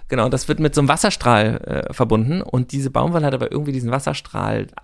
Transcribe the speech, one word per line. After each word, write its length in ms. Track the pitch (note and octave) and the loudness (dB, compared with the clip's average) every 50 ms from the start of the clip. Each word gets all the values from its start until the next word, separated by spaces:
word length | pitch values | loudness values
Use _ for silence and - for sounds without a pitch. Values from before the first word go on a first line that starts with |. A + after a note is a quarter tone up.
| - | -8
Genau, 180 | - - B2 A2 | -4 0 2 2
und 100 | B2+ - | 2 2
das 140 | C3 - - | 0 0 -2
wird 100 | D3 - | 0 2
mit 160 | D#3 C#3+ - | 2 2 2
so 60 | D3+ | 2
einem 80 | C#3 C3 | 4 4
Wasserstrahl, 960 | D3+ - - G#3 - - - B2 A#2 G#2 G#2+ A2 A2 - - - - C#2 - - | 2 4 2 0 0 2 2 4 4 6 4 2 0 -2 -4 -4 -4 -4 -4 -4
äh, 40 | - | -2
verbunden. 500 | - B2 A2+ A2 A2 A2+ B2+ E3 F#3 - | -2 0 2 2 2 2 2 0 -2 -4
Und 300 | - - B2 B2 - - | -2 -2 -2 -2 -2 -4
diese 180 | C#3 C3+ C3 | -4 -4 -2
Baumwolle 360 | C3 - C3 E3 E3+ E3 D3+ | 0 0 0 2 0 0 0
hat 80 | C#3+ C3+ | 0 0
aber 160 | B2+ - - - | 0 -4 -2 -4
irgendwie 200 | D3 D3+ D3 C3+ | -4 -4 -2 -4
diesen 180 | C3 A#2+ A#2 | -4 -2 -2
Wasserstrahl 800 | B2 C#3+ - - D3 - - - - G2+ F#2+ G#2 A2 G#2+ G2+ F#2+ - - | -2 -2 -2 -4 -6 -6 -8 -10 -8 -6 -4 -2 -2 -2 -4 -6 -10 -18